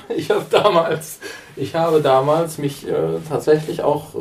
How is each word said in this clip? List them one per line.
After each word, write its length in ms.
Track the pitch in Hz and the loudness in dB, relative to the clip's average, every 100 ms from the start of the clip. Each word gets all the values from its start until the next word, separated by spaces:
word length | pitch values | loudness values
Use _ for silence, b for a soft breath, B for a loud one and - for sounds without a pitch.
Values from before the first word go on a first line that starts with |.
| - - | -6 -6
ich 140 | 151 | 0
hab 180 | 208 - | 0 2
damals, 680 | 202 208 175 165 156 - - B B B - | 2 4 2 2 -2 -6 -14 B B B -10
ich 180 | 143 | -6
habe 260 | 165 165 156 | -2 2 2
damals 580 | 143 131 143 160 165 - | 4 4 4 2 0 -4
mich, 300 | 143 - - | -6 -6 -6
äh, 40 | - 80 80 - | -2 -2 -4 -4
tatsächlich 540 | 139 - 156 - 165 | -4 2 2 2 -4
auch 240 | 143 147 - - | 0 -2 -4 -10